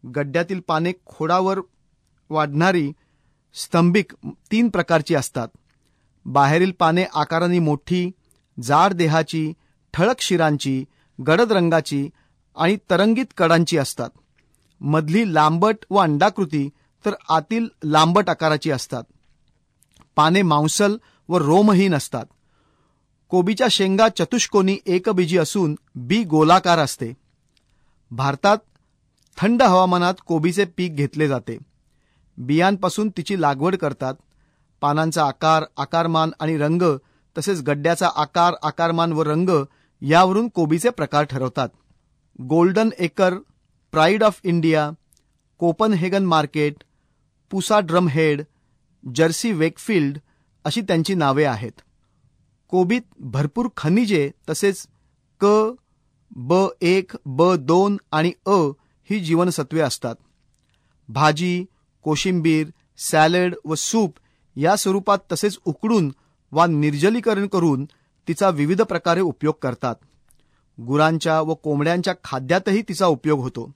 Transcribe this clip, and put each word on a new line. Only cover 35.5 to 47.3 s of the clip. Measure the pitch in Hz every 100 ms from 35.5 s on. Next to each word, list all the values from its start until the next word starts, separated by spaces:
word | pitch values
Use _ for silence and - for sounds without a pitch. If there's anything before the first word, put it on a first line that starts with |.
| 160 156 -
आकारमान | 139 165 165 160 160 -
आणि | 156 160
रंग | 147 170 175 139 _ _ _ -
तसेच | 156 185
गड्ड्याचा | 135 143 151 170 175
आकार, | - 151 180 175 170
आकारमान | 151 - 165 165 170
व | 156
रंग | 151 151 185 165 139 _ _ _
यावरून | 139 160 185 190 233
कोबीचे | - 156 160 233
प्रकार | 240 151 147
ठरवतात. | 151 131 131 135 127 _ _ _ _ _ _ -
गोल्डन | 127 160 175 190 226 -
एकर, | 170 - 185 185 - _ _ _ _
प्राईड | 156 160 208
ऑफ | 214 185
इंडिया, | 190 170 165 156 151 160 _ _ _ _ _ _
कोपनहेगन | 170 165 220 196 180 196
मार्केट, | 190 160 147 156 147 147 _ _ _ _ _